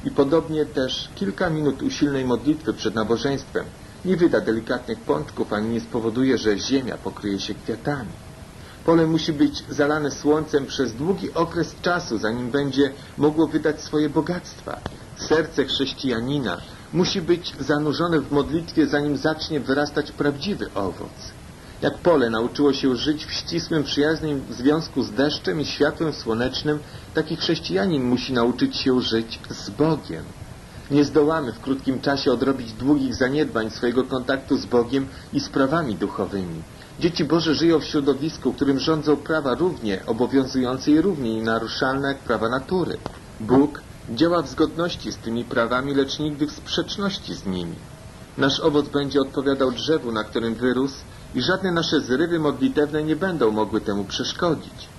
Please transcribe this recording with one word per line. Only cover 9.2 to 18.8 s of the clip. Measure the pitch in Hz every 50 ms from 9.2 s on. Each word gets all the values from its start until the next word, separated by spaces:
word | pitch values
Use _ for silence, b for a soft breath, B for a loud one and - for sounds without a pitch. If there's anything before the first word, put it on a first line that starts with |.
| - - 156
być | 139 151 294 - - - -
zalane | 143 135 147 143 151 156 147 139
słońcem | - - - 143 151 156 151 - - 143 135
przez | - - - 135 117 107
długi | 117 143 180 196 - - - -
okres | 165 170 165 165 170 156 - - -
czasu, | - 180 175 175 170 - 120
zanim | 101 101 107 117 123 123 120
będzie | 120 143 143 139 127 135 143 135 B B B B B
mogło | - 139 151 151 160 160
wydać | 151 151 151 147 156 147 -
swoje | - - - 151 151 147
bogactwa. | 135 160 151 170 180 175 - - - - - - - - - B B B B B B
Serce | - - - 151 160 160 151 - 143 135
chrześcijanina | - 147 139 139 135 - - - 131 117 113 117 131 143 147 127 101 85 - - B B B B B -
musi | 165 180 - - 196
być | 165 151 175 170 - - - 156
zanurzone | 139 147 151 147 151 151 135 139 170 170 165 151
w | 123 113
modlitwie, | 143 143 135 127 147 170 160 - - 170